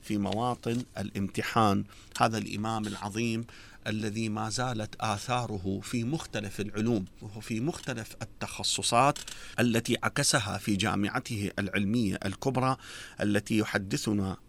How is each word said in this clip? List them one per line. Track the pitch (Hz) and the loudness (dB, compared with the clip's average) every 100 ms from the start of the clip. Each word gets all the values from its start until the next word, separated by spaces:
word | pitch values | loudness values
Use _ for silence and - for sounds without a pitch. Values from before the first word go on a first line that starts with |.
في | - 104 | -2 -2
مواطن | 98 101 123 120 117 117 123 - | 0 0 0 0 -2 -2 -2 -8
الامتحان. | 98 - 98 - - 117 110 98 101 - - - | -6 -4 -4 -2 2 6 6 6 0 -12 -14 0
هذا | 120 110 | 2 2
الإمام | 101 101 110 110 107 | -2 -4 -2 -2 -4
العظيم | 98 104 104 117 113 117 - - - 110 | -4 -4 0 0 0 -4 -12 -18 -10 -4
الذي | 107 107 107 110 | -2 -2 -2 -2
ما | 107 110 | -2 -4
زالت | 104 127 113 107 - | -2 -2 -2 -4 -4
آثاره | 113 101 - 123 113 104 87 - | -2 -2 0 0 0 -2 -2 -2
في | - 123 | -2 -2
مختلف | 117 160 - 110 101 - | 0 -2 -2 -4 -4 -4
العلوم | 104 98 110 113 95 - 107 107 | -4 0 4 4 0 -10 -14 -12
وفي | - 110 | -6 -2
مختلف | 139 - - 120 107 - | -2 -4 -6 -6 -8 -10
التخصصات | - - 104 - 107 - - 120 139 - - - - - | -12 -8 -10 -4 -2 0 4 6 6 4 -8 -12 -8 2
التي | 120 117 120 113 | 4 4 2 0
عكسها | 113 - 139 143 98 98 | 2 2 4 4 2 -2
في | - 101 | 0 2
جامعته | 104 98 101 127 - 110 101 - | 2 2 0 -2 -4 -4 -2 -2
العلمية | 98 95 101 120 104 - | -2 0 2 2 2 0
الكبرى | 98 98 135 127 131 127 - - - - | -4 0 0 2 2 0 -6 -14 -14 -2
التي | 104 104 - 110 | 2 2 2 2
يحدثنا | 107 104 98 143 - 104 95 95 | 2 0 0 -2 2 2 0 -4